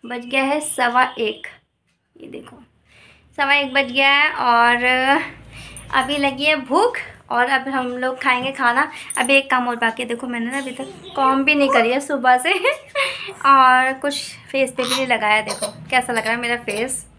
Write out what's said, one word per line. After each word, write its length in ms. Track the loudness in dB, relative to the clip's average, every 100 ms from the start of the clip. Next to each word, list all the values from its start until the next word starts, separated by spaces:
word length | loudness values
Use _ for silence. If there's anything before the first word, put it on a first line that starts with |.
| -10
बज 200 | -12 -4
गया 180 | -2
है 160 | 0 -2
सवा 420 | -4 -2 0 0 0 -2
एक। 280 | -6 -6 -16 -20 _ _ _ _ _ _
ये 120 | -18
देखो, 300 | -18 -18 -20 -20 _ _ _ -20 _ _ -4
सवा 160 | 0
एक 200 | 2 2
बज 180 | 0 0
गया 180 | 2 4
है 220 | 4 2
और 520 | 0 2 4 4 4 2 2 2 2 0 -14 -20 -20 -20 -20 -2
अभी 240 | -2 0 0
लगी 280 | 0 0 0
है 100 | 0 0
भूख 320 | 2 2 0 -12 -18 _
और 180 | -2 2
अब 180 | 0 -2
हम 180 | -4 -4 -4
लोग 240 | -4 -2
खाएंगे 300 | -2 0 -2
खाना। 400 | -2 0 2 -2 -6 -10 -4
अभी 180 | 2 2
एक 140 | 4
काम 160 | -2 0
और 80 | -2
बाकी 280 | -2 -2
है। 40 | -8
देखो, 180 | -6 -6
मैंने 240 | -6 -4
ना 60 | -6
अभी 140 | -8
तक 420 | -10 -12 -14 -10 0
कॉम 280 | 2 4
भी 120 | 2 2
नहीं 140 | 4
करी 220 | 4 2
है 80 | 0
सुबह 380 | -2 0 4 4
से 160 | 4
<laughs> 920 | 0 0 -2 -8 -4 -4 -6 -12 -2 4
और 480 | 6 6 6 2 -2
कुछ 200 | -4 -4 -10 -16 -6
face 200 | -2 0
पे 120 | -2
भी 60 | -4
नहीं 180 | -2 0
लगाया। 340 | 0 4 2
देखो 260 | 0 -6 -8 -10 -2
कैसा 240 | 0 0
लग 100 | -2
रहा 100 | -2
है 60 | -4
मेरा 160 | -2 -4
face। 420 | -4 -4 -4 -6 -10